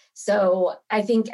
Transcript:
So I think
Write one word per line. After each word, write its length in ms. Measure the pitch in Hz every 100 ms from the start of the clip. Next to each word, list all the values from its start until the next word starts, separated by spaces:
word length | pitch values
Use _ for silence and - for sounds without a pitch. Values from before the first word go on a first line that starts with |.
| _
So 600 | - - 208 190 185 180 - -
I 120 | 214
think 280 | 208 226 214